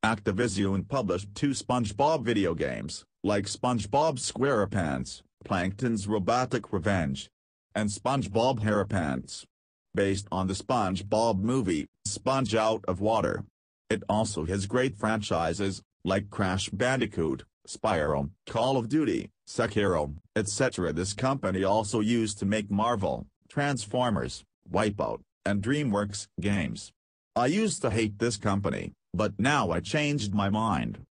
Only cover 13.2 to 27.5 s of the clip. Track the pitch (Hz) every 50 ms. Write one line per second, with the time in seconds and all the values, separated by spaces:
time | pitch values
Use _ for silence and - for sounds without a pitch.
13.2 | 87 67 - - - - _ _ _ _ _ _ _ _ 107 104 - - 104 104
14.2 | 113 107 - 80 80 82 95 101 95 98 110 127 127 135 127 104 - 107 110 113
15.2 | 104 - 98 85 82 82 85 82 101 95 92 - - _ _ _ _ 90 95 101
16.2 | 101 101 - - 104 92 92 95 - - - 95 123 123 135 131 120 104 - -
17.2 | 82 80 65 64 - _ _ _ _ - - - - 110 101 82 76 73 76 69
18.2 | 71 73 - _ _ - - 117 117 131 139 131 117 110 127 156 151 120 87 62
19.2 | - - _ _ _ - - - 117 110 104 110 104 98 90 80 76 71 73 78
20.2 | _ _ _ 107 110 101 - - 135 127 - - 90 82 76 82 92 98 - -
21.2 | 127 131 139 135 - 98 92 92 95 95 101 110 107 101 - 117 107 107 120 120
22.2 | 110 104 104 - 104 98 104 107 104 101 104 101 107 117 123 107 95 80 65 55
23.2 | - - _ _ _ _ - 151 143 143 139 120 104 104 - 127 123 123 107 82
24.2 | 62 64 - - - _ _ _ _ - - 98 107 107 104 98 76 57 55 -
25.2 | - _ _ _ _ 95 104 101 98 117 139 151 147 127 101 101 104 101 101 -
26.2 | - - _ - 82 101 101 98 80 62 55 - - - _ _ _ _ _ _
27.2 | _ _ _ 113 120 131